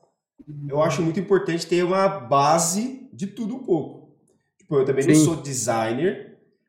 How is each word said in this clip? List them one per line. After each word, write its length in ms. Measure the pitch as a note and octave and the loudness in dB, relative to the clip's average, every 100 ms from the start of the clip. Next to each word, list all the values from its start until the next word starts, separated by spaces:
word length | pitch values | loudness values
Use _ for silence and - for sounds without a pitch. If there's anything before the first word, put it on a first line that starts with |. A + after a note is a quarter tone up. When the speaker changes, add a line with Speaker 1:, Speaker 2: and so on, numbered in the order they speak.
| _ _ _ _ - D3 C#3+ | _ _ _ _ -18 -12 -4
Speaker 1:
Eu 140 | C#3+ | 0
acho 180 | D#3+ C#3+ | 0 0
muito 180 | E3 D#3+ | -2 -2
importante 480 | F3 F#3+ - E3 - | 2 0 2 -4 0
ter 160 | F3 | 0
uma 220 | F3 F#3+ G3 | 2 2 2
base 1000 | G3 A#2 C#3 C#3+ E3+ E3+ F#3+ B3+ - - | 0 0 2 4 4 2 -2 -4 -8 -16
de 140 | A#2 F#3+ | -12 -10
tudo 260 | - G#3+ B3+ | -8 -8 -6
um 60 | |
pouco. 520 | - D#3+ - - - _ _ _ _ _ | -2 -2 -2 -12 -20 _ _ _ _ _
Tipo, 180 | - C#3+ | -4 0
eu 80 | |
também 220 | C3+ C3+ C#3 | 2 2 4
não 80 | |
Speaker 2:
Sim. 100 | D#3 | 6
Speaker 1:
sou 120 | D#3 D3+ | 4 2
designer, 1000 | C#3 B2 A2 A2+ A2+ B2 F3+ - - - _ _ | -6 -6 -2 -2 -2 -2 -2 -4 -12 -20 _ _